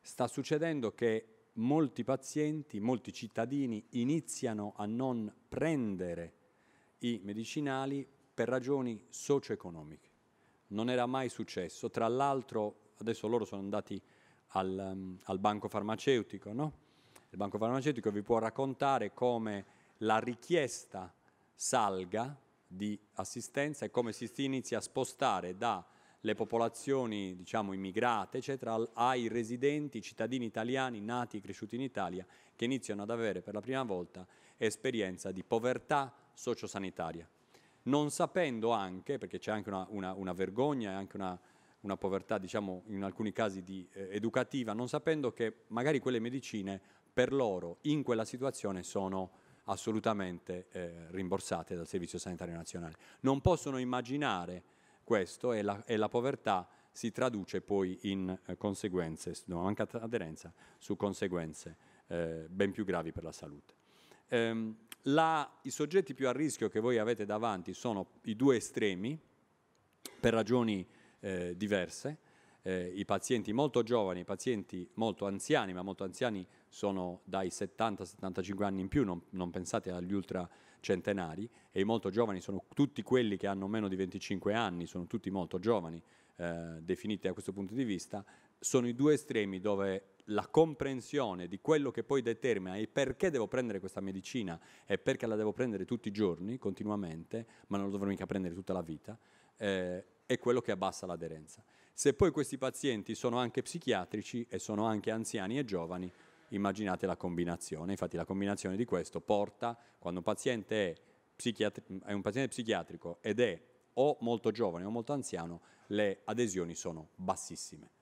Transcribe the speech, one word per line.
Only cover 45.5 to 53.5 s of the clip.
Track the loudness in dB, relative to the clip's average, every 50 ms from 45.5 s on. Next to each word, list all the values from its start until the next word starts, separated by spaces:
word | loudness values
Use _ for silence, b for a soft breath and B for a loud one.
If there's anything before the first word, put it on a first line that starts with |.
| -2 -6 _ _
magari | -4 0 2 2 2 2
quelle | 2 2 0 0
medicine | 0 -2 -4 -6 -8 -6 -6 -4 -4 -4 -4 -6 -8 -14 -20 _ _ _ _
per | 4 4 4 4
loro | 2 2 2 2 0 -2 -6 -8 -6 _
in | 0 0 2 2
quella | 2 2 2 2
situazione | -2 -4 -2 -2 -2 -2 -2 -4 -2 -2 -2 -6
sono | -4 -2 -2 0 0 0 -2 -4 -4 B B B B B B B
assolutamente, | -4 -4 -2 0 -2 -2 2 2 2 0 2 -2 -4 -6 -8 _ -8 -8 -8 -8 _
eh, | -8 -8 -8 -8 -8 -12 -14 -8
rimborsate | -6 -4 -2 0 0 -2 -2 -2 -4 -4 -4 -6 -6
dal | -8 -6 -4
Servizio | -4 -4 -4 -4 -6 -8
Sanitario | -6 -6 -8 -6 -6 -8 -8
Nazionale. | -10 -10 -10 -10 -8 -8 -10 -12 B B B B B
Non | B 2 2 6
possono | 6 4